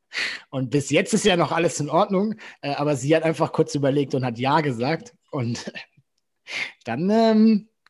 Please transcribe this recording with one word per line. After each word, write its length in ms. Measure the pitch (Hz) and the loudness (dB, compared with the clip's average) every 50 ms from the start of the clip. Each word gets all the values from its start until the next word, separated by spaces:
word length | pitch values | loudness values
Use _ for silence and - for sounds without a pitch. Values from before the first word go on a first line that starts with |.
| _ _ - - - - - - - _ | _ _ -8 -8 -6 -6 -8 -10 -14 _
und 200 | - 131 131 117 | -6 -6 -4 -2
bis 180 | 123 147 139 - | -2 -2 0 2
jetzt 240 | 139 170 190 - - | 0 0 2 2 0
ist 120 | 185 - | 2 2
ja 120 | 208 180 175 | 2 2 2
noch 140 | 156 - | 2 0
alles 280 | 165 170 175 156 - - | 0 0 0 0 -2 -2
in 100 | 147 143 | -4 0
Ordnung, 460 | 147 170 208 208 196 185 208 220 214 - - - - _ | 2 2 2 2 2 0 0 -2 -4 -8 -12 -18 -18 _
äh, 120 | - 143 139 | -8 -6 -4
aber 220 | 135 143 151 147 | -2 -2 -2 -2
sie 200 | 123 123 143 160 | -2 2 2 2
hat 80 | 165 160 | 2 4
einfach 280 | 160 156 135 165 - - | 0 0 0 -2 -2 0
kurz 220 | - 156 156 - | 0 -2 0 0
überlegt 400 | 147 139 135 139 147 139 139 - | 0 0 2 2 0 0 0 -2
und 100 | 135 127 | -2 -2
hat 120 | 127 117 113 | -4 -4 -2
Ja 240 | 127 135 143 165 | 0 2 2 2
gesagt. 540 | 147 147 120 113 120 139 165 160 - - - _ _ _ | 2 0 -2 -4 -4 -4 -4 -6 -8 -14 -20 _ _ _
Und 400 | - 143 120 120 120 - - - - - - - _ _ _ _ _ _ _ | -8 -6 -4 -4 -6 -6 -8 -12 -14 -14 -18 -20 _ _ _ _ _ _ _
<laughs> 580 | _ _ _ _ - - - - - - _ _ | _ _ _ _ -12 -10 -10 -10 -10 -12 _ _
dann, 240 | 117 113 135 175 196 | -8 -4 -2 0 2
ähm, 600 | 214 226 226 220 220 220 220 226 220 202 - - _ _ _ | 2 4 4 4 6 6 6 6 6 4 0 -4 _ _ _